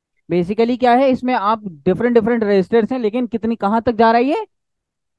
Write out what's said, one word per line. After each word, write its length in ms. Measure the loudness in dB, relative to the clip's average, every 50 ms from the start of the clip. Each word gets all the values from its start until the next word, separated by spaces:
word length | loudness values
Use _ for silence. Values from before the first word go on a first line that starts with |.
| _ _ _ _ _ -4
Basically 480 | -2 -2 -2 -2 0 -2 0 0 0 0
क्या 140 | 2 2 4
है, 160 | 4 4 2
इसमें 240 | 0 0 -2 -2 -2
आप 300 | -2 0 -2 -2 -2 -6
different, 500 | -14 -16 -6 -2 -2 -2 0 0 2 2
different 300 | 2 2 2 -2 -2 0
resistors 480 | 0 2 0 0 2 0 0 0 0
हैं, 80 | -4 -4
लेकिन 280 | -4 -4 -4 -4 -6 -4
कितनी, 280 | -6 -6 -4 -4 -4 -2
कहाँ 240 | -2 -2 -2 0
तक 120 | -2 -2 0
जा 180 | 2 2 4
रहा 80 | 4 2
है 60 | 2
ये? 200 | 0 -2 -4 -4 _ _ _ _ _ _ _ _ _ _ _ _ _ _